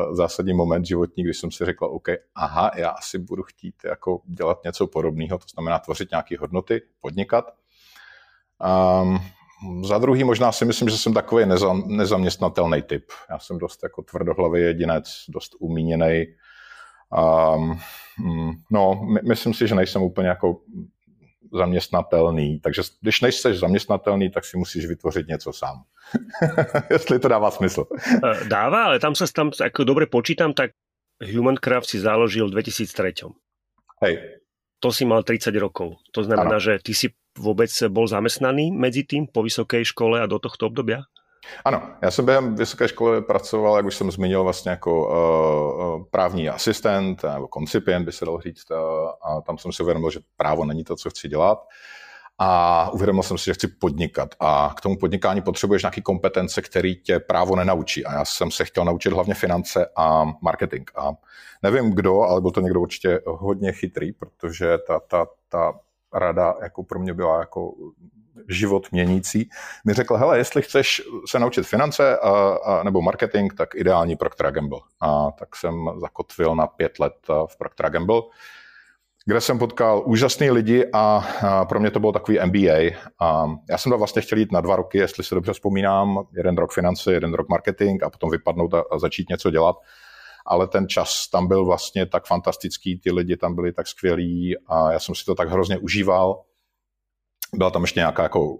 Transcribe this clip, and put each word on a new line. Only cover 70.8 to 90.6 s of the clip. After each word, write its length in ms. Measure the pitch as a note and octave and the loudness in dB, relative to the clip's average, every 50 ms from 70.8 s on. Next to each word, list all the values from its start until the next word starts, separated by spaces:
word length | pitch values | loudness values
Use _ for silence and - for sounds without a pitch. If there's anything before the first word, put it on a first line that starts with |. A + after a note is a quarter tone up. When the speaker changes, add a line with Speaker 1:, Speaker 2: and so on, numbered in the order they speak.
| C3+ - - - - - - - - - | 2 2 0 -4 -4 -8 -14 -12 -6 -4
Speaker 1:
se 100 | - B2+ | 0 0
naučit 280 | A#2 A#2+ - - - | 0 0 0 -2 -2
finance 520 | - - A2 C#3+ D3+ C#3+ - C#3+ C3+ B2 - | 0 0 0 0 0 2 4 4 4 4 4
a, 120 | - G#2 | 4 4
a, 520 | G2 G#2 G2 G2 F#2 - - G#2 G2 E2+ F2+ | 4 6 4 4 2 2 0 0 0 2 2
nebo 200 | G2+ F#2+ F#2 E2 | 2 0 2 2
marketing, 500 | F#2 G2 - A#2 - - G#2 G2+ F#2+ - | 2 0 0 0 0 2 2 0 0 0
tak 200 | - E2 - - | -2 -4 -4 -2
ideální 420 | - F2 F2+ F#2 E2+ E2+ E2+ E2 | 0 2 4 4 4 4 2 0
Procter 300 | - - D#2+ - - D#2+ | -2 -4 -4 -2 -2 -2
and 60 | D2+ C#2 | -2 -2
Gamble.“ 280 | D#2 D2 C#2+ C#2 - - _ _ - | -2 -4 -6 -6 -10 -14 _ _ -4
A 300 | - D#2 D2+ D2 D2 C#2+ | 0 2 2 2 2 0
tak 260 | - - - - - | -4 -6 -14 -18 -12
jsem 180 | - - E2+ E2 E2+ D#2+ E2 F2 F2+ | -8 -6 -6 -6 -6 -6 -6 -8 -8
zakotvil 540 | E2+ - - - F2 - - - E2+ D#2+ D#2+ | -10 -10 -10 -10 -12 -8 -4 -2 0 2 2
na 120 | E2 D#2 | 2 0
pět 320 | D2+ - - E2+ D#2 - - | -2 0 -2 -2 -2 -2 -2
let, 140 | D2+ C#2+ - _ _ - | -2 -2 -4 _ _ -2
eh, 40 | D#2 D2+ D#2 | 0 0 0
v 120 | - - - | -2 -6 -10
Procter 280 | D#2+ D2+ - - - | -12 -10 -6 -4 -2
and 60 | D2+ D2+ | -2 -2
Gamble, 300 | E2 E2+ F#2 A2+ A#2 A2+ - - - - - - - - - - - _ _ _ _ _ _ _ _ _ | -2 0 0 0 0 0 -4 -10 -20 -20 -20 -20 -20 -20 -20 -20 -20 _ _ _ _ _ _ _ _ _
kde 140 | - G#2 A#2 | 0 0 2
jsem 180 | - - C3 A#2 | 2 0 0 0
potkal 440 | B2 A#2 - - A#2+ A2+ G#2+ G2+ - | 0 -2 0 2 2 4 4 2 2
úžasný 440 | C3 A2+ A2 C3+ B2+ - - D3+ C#3 | 2 2 4 2 2 2 2 2 4
lidi 400 | B2 A#2 A2 A2 A#2+ B2 B2 - - | 4 4 4 4 4 4 4 4 2
a, 320 | A2 A2 G#2+ G#2+ G#2 F#2+ - - - G#2+ | 2 4 4 4 2 0 -2 -4 -2 0
a 220 | G2 G2 F#2+ F#2 | 2 2 2 2
pro 160 | F2+ - G#2 | 2 0 0
mě 100 | G#2 G#2 | 0 0
to 100 | - A#2 | 0 2
bylo 120 | G#2 G#2+ G2+ | 2 2 2
takový 280 | G#2 - - G#2+ E2+ | 0 2 2 2 2
M 100 | F#2 F2+ | 2 2
B 80 | F#2 G2+ G2 F2 | 4 4 6 6
A. 260 | D#2 D#2 D#2+ E2+ - - - - - - | 6 6 4 2 0 -4 -10 -16 -6 -2
A 260 | F2 E2 D#2 D#2+ D#2 D2+ D#2+ D#2 - - | 0 2 2 2 0 -2 -4 -8 -8 -6
já 80 | F2 F2 | -6 -2
jsem 120 | - B2+ | 0 0
tam 80 | B2 A2 | 2 2
vlastně 240 | G#2 - - A2+ G#2+ | 0 0 -2 -2 -2
chtěl 160 | - A2+ A2 | 0 0 0
jít 140 | G#2+ G2 F#2+ | 0 2 2
na 80 | F2 | 0
dva 160 | E2 F2+ G2 | 2 2 0
roky, 220 | F#2 F2+ - - G2 | 0 0 0 0 0
jestli 260 | F#2+ F2 - - F2 | 0 0 -2 -6 -8
si 100 | - F#2 | -4 -4
dobře 180 | F#2 F2 G#2+ G2 | -2 -2 -2 -4
vzpomínám, 720 | - - G2+ G2 F#2+ G2 G2 G2 G2 G2+ G2+ G2 G2 G2+ - - | -4 -2 -2 0 0 2 2 2 2 2 0 0 -2 -4 -6 -6
jeden 240 | F2+ F2 F#2 F2 | -4 -2 0 0
rok 160 | E2+ E2+ - - | 0 0 0 0
finance, 400 | - F2+ F2 F#2+ - - - F2+ | 0 0 0 -2 0 0 0 2
jeden 220 | E2+ D#2+ E2 E2 | 2 0 -2 -2
rok 140 | - - - | -4 -2 -2
marketing 540 | F2+ E2+ - G#2 F#2 - G#2 G2 G2 F#2 - | -2 -2 0 -2 -2 0 0 0 0 0 -2
a 80 | D2+ | -4
potom 200 | - - - E2 | -4 -4 -4 -2
vypadnout 440 | D#2+ D#2+ - F2 E2 F2 E2+ E2+ E2+ | -2 -2 -2 -2 -2 -2 0 0 0
a, 100 | E2+ D#2+ - | 0 0 -2
a 80 | E2+ D#2 | -2 -2
začít 300 | E2+ D#2+ - - F2+ - | -2 -2 -2 -4 -6 -6
něco 220 | F#2 - - G2 | -4 -2 0 2
dělat. 260 | D#2 D#2+ E2 E2+ F2+ - - _ - - - - - - - - - - - | 2 4 4 4 2 0 -6 _ -20 -20 -20 -20 -20 -20 -20 -20 -20 -14 -4
Ale 220 | - F2+ F2 | 0 0 0